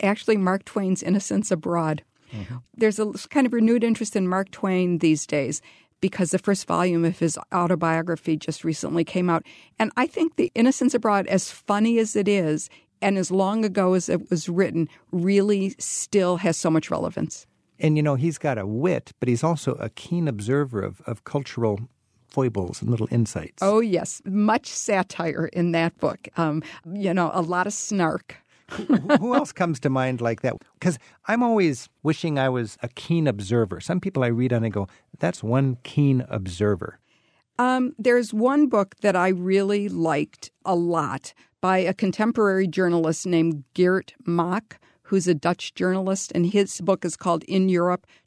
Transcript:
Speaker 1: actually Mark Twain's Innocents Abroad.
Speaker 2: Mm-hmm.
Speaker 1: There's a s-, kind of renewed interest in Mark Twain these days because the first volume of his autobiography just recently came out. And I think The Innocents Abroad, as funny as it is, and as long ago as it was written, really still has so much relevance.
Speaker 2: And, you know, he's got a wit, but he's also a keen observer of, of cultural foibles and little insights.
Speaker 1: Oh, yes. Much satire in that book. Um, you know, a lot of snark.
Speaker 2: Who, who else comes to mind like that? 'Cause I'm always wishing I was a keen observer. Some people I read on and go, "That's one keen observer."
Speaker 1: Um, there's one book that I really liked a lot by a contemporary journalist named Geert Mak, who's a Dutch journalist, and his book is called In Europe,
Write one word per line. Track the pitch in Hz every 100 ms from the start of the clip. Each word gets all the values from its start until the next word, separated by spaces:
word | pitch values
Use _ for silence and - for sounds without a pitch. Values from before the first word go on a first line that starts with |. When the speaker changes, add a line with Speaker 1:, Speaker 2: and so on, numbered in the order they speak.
Speaker 1:
actually | 196 208 - 220
Mark | 185 196
Twain's | - - 190 185
Innocents | - 196 - 202 214
Abroad. | 180 165 170 160 156 - _ _
Speaker 2:
Mm-hmm. | 110 98 123 - -
Speaker 1:
There's | 220 208
a | 214
s-, | 208 -
kind | 302 254
of |
renewed | 240 226 240
interest | 233 226 220 208
in | 185
Mark | 190 190
Twain | - 196 185 180 175
these | 165 156 -
days | 151 139 156 - - _ _
because | 196 - 175
the | 185
first | - 196 -
volume | 170 180 170
of | 165 -
his | 165 - -
autobiography | 190 175 175 165 165 165 165 - 156
just | - 156
recently | 165 156 - 165
came | 160 185 180
out. | 165 - - - -
And | 220 -
I | 294
think | - 330 -
The | 359
Innocents | - 240 262 247
Abroad, | 240 226 202 185
as | 190 -
funny | - - 202 220 233
as | 220
it | 208 202
is, | 202 160 151 - - _ -
and | 202 196
as | 180
long | 190 190 220
ago | 214 190 185
as | 185 175
it | 175 -
was | 175 165
written, | 170 190 165 156 - _
really | 180 180 196 202 208 196 -
still | - - - 208 180 175
has | 185 160
so | 165
much | 160 -
relevance. | - - - 160 - - _ _ -
Speaker 2:
And, | 160 151
you |
know, | 151 135
he's | 160 147
got | 151 117
a | 98
wit, | 110 170 143 - -
but | 123
he's | 117
also | 160 165 -
a | 120 110
keen | - - 175 160
observer | 107 104 139 143 113
of, | 98 95 -
of | 113
cultural | - 147 135 - 117 101 117 _ _ _ _
foibles | - 127 104 90 -
and | 107
little | 117 107
insights. | 120 110 - - -
Speaker 1:
Oh, | 196 214
yes. | 226 175 185 - -
Much | 196 208 226 -
satire | - - 196 185 - 170 - 160
in | 175 175
that | 165 165 -
book. | 151 - - -
Um, | 160 151 151 - 165
you | 196 196
know, | 180 170
a | 180
lot | 165 175 185
of |
snark. | 208 - 202 160 180 - - _ _ -
Speaker 2:
Who, | - - 262 147 294
who | 233
else | 269 302
comes | - 175 147
to | 147
mind | 131 131 127
like | 120 113
that? | 127 - _ -
'Cause | 180 147 - _ -
I'm | 226
always | 240 220 175 127 - _
wishing | 147 156 170 143
I | 131
was | 127 110 -
a | 117
keen | - - 170 151
observer. | 101 95 120 107 90
Some | - 180
people | 196 151
I | 123
read | 117 123
on | 120
and | 113
go, | 104 98 _ _ -
"That's | 170 175
one | 110 127 139 123
keen | - - 143 131 123
observer." | 110 92 87 104 95 - - _ _ _ _ _ -
Speaker 1:
Um, | 247 254 254 -
there's | 247 247 233
one | 214 240 285 294
book | 226 196 -
that | 208
I | 185 185
really | 185 180 190 196 208 202
liked | 180 165 165 151 - - _
a | -
lot | 180 175 170 143 139 - - _ _
by | 185 185
a | 180
contemporary | 185 196 175 220 226 208 190 190
journalist | 156 180 170 160 160 190
named | 170 165 151 -
Geert | - 180 185 - -
Mak, | - 170 170 190 214 - _ _ -
who's | 196 180
a |
Dutch | 165 170 180 -
journalist, | - 185 185 190 190 -
and | - 175
his | 202 196 -
book | 170 190
is | 175 -
called | 185 170
In | - 180 190
Europe, | 175 175 180 _ _